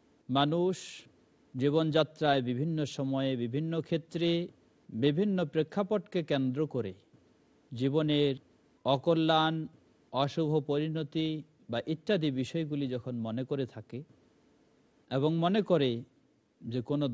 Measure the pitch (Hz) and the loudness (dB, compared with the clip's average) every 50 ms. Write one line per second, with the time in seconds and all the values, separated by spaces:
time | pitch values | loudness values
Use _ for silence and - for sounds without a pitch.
0 | _ _ _ _ _ - 127 135 143 147 160 175 175 185 185 - - - - - | _ _ _ _ _ -2 0 2 2 2 2 2 0 0 -2 -4 -8 -14 -16 -18
1 | - - _ _ _ _ _ _ _ _ - 127 131 147 143 160 160 156 147 160 | -20 -20 _ _ _ _ _ _ _ _ -4 -2 0 2 2 2 2 4 4 4
2 | 156 - - - 156 147 139 139 123 123 123 120 151 170 165 156 147 131 - - | 4 2 0 0 2 2 4 2 2 0 -2 -2 -2 -2 -2 -2 -4 -4 -4 -4
3 | 139 135 135 135 135 135 131 120 120 117 120 147 160 160 165 160 - - 170 160 | -4 -2 -2 0 0 -2 -2 -2 -2 -2 -2 -4 -2 -2 -2 -4 -2 -2 -4 -4
4 | 156 - - 170 170 170 170 170 175 - - _ _ _ _ _ _ - - 110 | -4 -6 -4 -2 0 0 0 0 -2 -6 -10 _ _ _ _ _ _ -10 -2 2
5 | 127 147 147 160 208 214 190 185 175 143 - 160 156 - - 196 208 190 214 208 | 2 2 4 2 2 2 0 0 -2 -2 -2 -2 -2 -2 -2 -4 -2 0 -2 -2
6 | - - - 180 160 - 151 135 131 131 127 143 156 147 - 127 107 95 92 - | -2 -4 -4 -4 -2 0 0 0 0 0 0 -2 -2 -2 -2 -4 -4 -6 -8 -12
7 | _ _ _ _ _ _ _ _ _ _ _ _ _ _ 131 113 127 135 139 160 | _ _ _ _ _ _ _ _ _ _ _ _ _ _ -4 -2 0 0 2 2
8 | 156 151 147 147 147 139 131 131 - _ _ _ _ _ _ _ - 123 139 131 | 2 2 4 4 2 2 0 -2 -8 _ _ _ _ _ _ _ 0 0 0 2
9 | - 170 165 160 160 160 160 160 156 160 160 160 156 - - - _ _ _ _ | 4 2 2 4 4 4 4 4 4 2 0 -2 -6 -8 -12 -18 _ _ _ _
10 | _ _ - 123 143 139 - 165 160 151 156 156 139 - 143 147 151 160 156 160 | _ _ -2 0 0 0 0 0 0 2 2 0 0 0 0 0 0 -2 -2 -4
11 | 156 147 - 160 160 160 156 156 143 - _ _ _ - 117 117 - - 160 160 | -6 -4 -4 -2 -2 -2 -4 -6 -8 -12 _ _ _ -6 -4 -4 -2 -4 -6 -4
12 | - - 214 180 156 151 131 127 131 - - 165 160 147 147 143 139 127 127 120 | 0 0 0 2 2 0 0 -2 -2 -2 -4 -4 -4 -4 -4 -4 -2 -2 -4 -6
13 | - 127 123 117 113 113 110 123 127 - 147 135 131 117 - 113 107 - - 123 | -6 -6 -6 -6 -4 -4 -4 -4 -4 -4 -4 -4 -4 -6 -8 -12 -14 -12 -12 -14
14 | 156 - _ _ _ _ _ _ _ _ _ _ _ _ _ _ _ _ _ _ | -14 -16 _ _ _ _ _ _ _ _ _ _ _ _ _ _ _ _ _ _
15 | _ - 127 135 139 156 165 165 165 175 196 220 185 - 180 160 139 127 117 117 | _ -4 0 2 2 2 2 2 2 2 2 2 2 2 4 4 4 2 0 -2
16 | - - _ _ _ _ _ _ _ _ _ _ - 117 117 127 110 - 143 147 | -6 -12 _ _ _ _ _ _ _ _ _ _ -10 -6 -6 -4 -4 -2 -2 -2
17 | 147 135 | 0 0